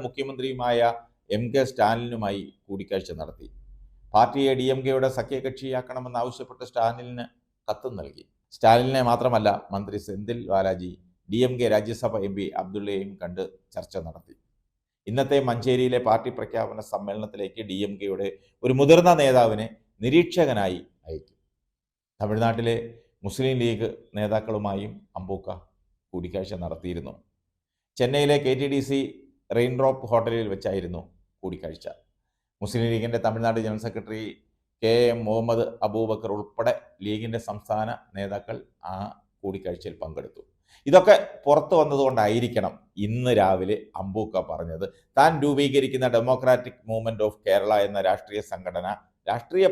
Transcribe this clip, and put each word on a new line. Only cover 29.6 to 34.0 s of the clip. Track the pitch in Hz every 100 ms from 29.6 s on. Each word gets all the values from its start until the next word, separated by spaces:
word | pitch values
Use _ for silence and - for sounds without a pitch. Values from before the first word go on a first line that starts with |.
| 123 127 135 131 110
ഹോട്ടലിൽ | 117 117 113 107
വെച്ചായിരുന്നു | 95 101 95 87 85 - _ _ _
കൂടിക്കാഴ്ച. | 95 87 82 80 - - _ _ _ _ _ -
മുസ്ലിം | 101 120 117
ലീഗിന്റെ | 113 117 117 113
തമിഴ്നാട് | 113 113 113 110
ജനറൽ | 107 113
സെക്രട്ടറി | 98